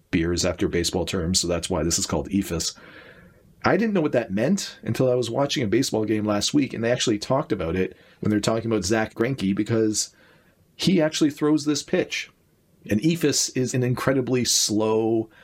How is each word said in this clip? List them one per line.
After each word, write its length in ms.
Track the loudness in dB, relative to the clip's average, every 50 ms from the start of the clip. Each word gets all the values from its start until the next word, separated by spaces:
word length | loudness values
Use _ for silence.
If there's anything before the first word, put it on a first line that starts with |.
| _ _
beers 360 | -2 0 0 0 0 0 0
after 200 | -2 -2 -2 -2
baseball 380 | -2 0 -2 -2 -2 -2 -2 -4
terms, 360 | -2 -4 -4 -2 0 0 0
so 60 | 0
that's 220 | 0 -2 -4 -2 -4
why 140 | -4 -2 0
this 160 | 0 -2 -2
is 80 | -2
called 240 | -2 -4 -4 -4 -2
Ephus. 440 | -2 -2 -2 -2 -4 -4 -4 -6 -8 -10 -18 -20 -20 -20 -20 -20 -20 -20 -20 -20 -20 -20 _ -20 _ _ 0
I 120 | 0 2
didn't 180 | 2 0 0 0
know 60 | 0
what 120 | 0 2 0
that 180 | -2 -2 -2
meant 480 | -2 0 0 2 0 0 -2 -8 -12 -10 -8
until 280 | -6 -2 0 2 2
I 60 | 2
was 140 | 0 0 -2
watching 340 | -2 -2 -2 -2 -2 -2 -2
a 20 | 0
baseball 360 | 2 2 2 2 0 -2 0
game 200 | 0 0 0 0
last 300 | 0 0 0 0 0 2
week, 180 | 0 0 0 -2
and 120 | -4 0
they 80 | 0 0
actually 260 | 0 2 0 0 0
talked 320 | 0 -2 -2 -2 0 -2
about 260 | -4 -4 -2 -2 0
it 200 | 0 -2 -2 -4 -10 -20 -20 -16 _
when 100 | 0 0
they 60 | 0
were 40 | 2
talking 300 | 2 2 0 0 0 -2
about 140 | -2 -2 0
Zach 300 | 0 0 0 0 -2 -2
Greinke, 400 | -2 -2 -2 -2 -2 -2 -2 0
because 600 | 0 -2 0 0 2 2 0 0 -2 -4 -6 -10 _ _ -20 _ _ _ _ _ _ _ _ _
he 260 | -2 0 2 4 4 2
actually 280 | 0 2 2 0 0
throws 340 | 2 0 0 2 2 2 2
this 180 | 0 -2 -2 -2
pitch. 480 | 2 2 2 2 2 -2 -6 -6 -8 _ _ _ _ _ _ _ _ _ _ -4 -2
And 120 | 0 2
Ephus 500 | 4 2 2 4 2 2 2 2 0 -2 -2
is 180 | -2 -2 0 0
an 80 | 0 0
incredibly 640 | 0 0 0 0 2 2 2 2 2 0 0 2
slow 840 | 2 2 0 0 2 2 2 2 2 2 2 2 2 2 0 0 -4 -10 -20